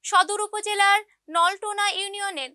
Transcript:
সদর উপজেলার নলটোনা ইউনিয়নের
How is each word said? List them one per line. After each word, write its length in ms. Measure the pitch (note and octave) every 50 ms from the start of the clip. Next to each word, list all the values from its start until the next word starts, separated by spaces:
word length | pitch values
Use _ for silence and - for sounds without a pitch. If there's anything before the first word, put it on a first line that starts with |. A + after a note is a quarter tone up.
সদর 380 | _ - G#4 F4+ F#4+ G4 G4+ G#4
উপজেলার 600 | G#4 G#4 G#4 G#4+ G#4 G#4 G#4 G4+ G4+ G4+ G4+ G#4+ G#4 _ _ _ _ -
নলটোনা 600 | D#4 E4+ E4+ F4+ G4 F#4+ - G#4 G#4 G4+ G4+ G4+
ইউনিয়নের 600 | F#4+ F#4 G4 G4 G4 G4+ G4+ G4 F#4 D4 C4 B3+